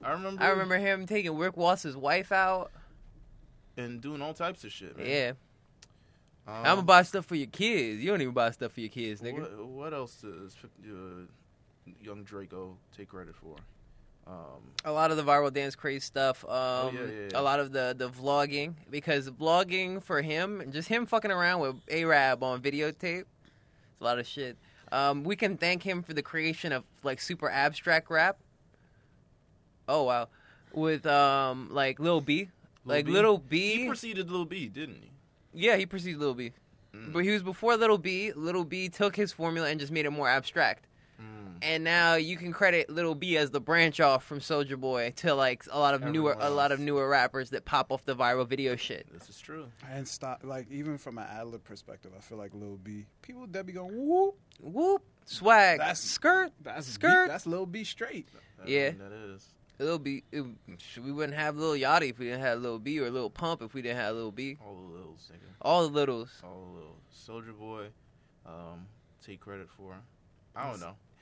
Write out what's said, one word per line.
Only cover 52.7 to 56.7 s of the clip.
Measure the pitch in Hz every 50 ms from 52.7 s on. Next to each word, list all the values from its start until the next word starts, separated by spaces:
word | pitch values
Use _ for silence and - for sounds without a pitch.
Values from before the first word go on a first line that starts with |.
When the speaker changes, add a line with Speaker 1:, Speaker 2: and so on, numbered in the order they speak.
| 101 98 95
Speaker 3:
B, | 104 104 104 104 101 _ _
people | - - 254 247 254
dead | 208 175 190 190
be | 185 185
going, | 185 180 185 202
"Whoop." | 233 269 294 339 370 392 392 403 - _ _ - -
Speaker 2:
Whoop. | - 147 170 240 330 370 392 381 - _ _ _ _
Swag. | - - - 180 208 226 214 202 185 170 147
Speaker 3:
That's | 151 156 175 160
Speaker 2:
Skirt. | - - - - - 311 359 381 370 339 - - -
Speaker 3:
that's | 127